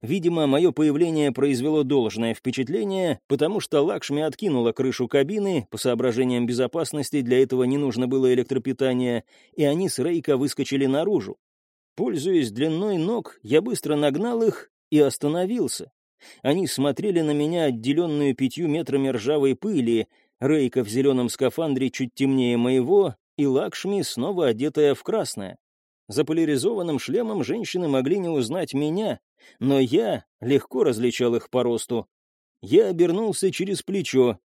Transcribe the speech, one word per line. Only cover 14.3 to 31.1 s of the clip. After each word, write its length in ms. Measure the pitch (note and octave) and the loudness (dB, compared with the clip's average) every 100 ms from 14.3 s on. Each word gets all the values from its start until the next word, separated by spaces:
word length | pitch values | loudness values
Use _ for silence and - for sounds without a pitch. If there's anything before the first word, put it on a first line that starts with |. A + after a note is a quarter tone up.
| A#3 | 0
их 280 | A3+ - - _ _ | 0 0 -8 _ _
и 100 | D3+ | 4
остановился. 920 | C#3+ - D3 E3 F#3 B3 D3 - - _ _ _ - - | 4 2 -2 -2 -2 -2 -4 -4 -12 _ _ _ -20 -8
Они 240 | B2+ D#3 E3+ | -2 0 0
смотрели 560 | - C#3+ C3+ G3+ E3+ | 0 -2 0 0 0
на 80 | D#3 | 0
меня, 340 | D3 D3 E3+ | 0 0 0
отделенную 720 | D#3 A#2+ A2+ D3 E3+ D3 C#3+ | 0 0 0 0 0 0 0
пятью 340 | B2 C3 C3 E3+ | 2 -2 -2 -2
метрами 400 | D3 D#3 C3+ C3+ | -2 0 0 0
ржавой 480 | B2 G#2+ D3+ C3+ C3 | -2 0 2 2 2
пыли, 520 | G#3 F#3+ A#2 A#2 G#2+ _ _ _ | -2 0 2 2 0 _ _ _
Рейко 460 | C3 D#3 B2+ C3 | 0 2 2 0
в 40 | G#2+ | -2
зеленом 400 | A2+ C#3 C3 B2 | 0 2 2 0
скафандре 580 | - C3 - E3 C3 C3 | 0 -2 0 -2 0 -2
чуть 240 | - B2+ | -4 -8
темнее 460 | - C#3 C3+ B2 A#2+ | -2 0 2 2 2
моего, 560 | B2 C3 B2 G3 F#3 A#2+ _ - | 2 2 2 2 2 -2 _ -2
и 80 | C#3+ | 0
Лакшми, 560 | C3 G3 - F#3 G3+ | 2 -2 -6 -4 -4
снова 460 | D#3 - C3+ F#3+ D3+ | -4 -4 -4 0 0
одетая 460 | A2 C#3+ D3+ D3 | 0 -2 2 2
в 80 | C3 | 2
красное. 540 | - G#3+ D3+ - F#2+ F2+ _ _ _ _ _ | -2 -2 -2 -6 -12 -14 _ _ _ _ _
За 160 | G#2+ | -2
поляризованным 720 | D3 D#3+ D#3+ C#3+ D#3 A3+ E3+ C#3+ | 0 0 2 0 0 -2 -2 -4
шлемом 440 | - F3 A3+ G#3+ | -2 -4 -2 -4
женщины 460 | A#2 G3 G3+ F3+ E3+ | -4 -4 -4 -4 0
могли 300 | C3+ C3 G3 | 0 0 -2
не 100 | F3 | -2
узнать 460 | D#3 A2+ E3 D#3 | -2 -2 -4 -4
меня, 460 | C3+ D3+ E3+ G#3+ A#2 _ _ - _ | -2 -2 -2 -4 -6 _ _ -20 _
но 220 | C3 C#3 | 0 2
я 440 | C3 D3 A3+ A#2 - _ | 4 2 0 -4 -8 _
легко 440 | A2+ C#3 - C3 | 0 0 0 0
различал 500 | F3 A2+ B2 | 0 2 -2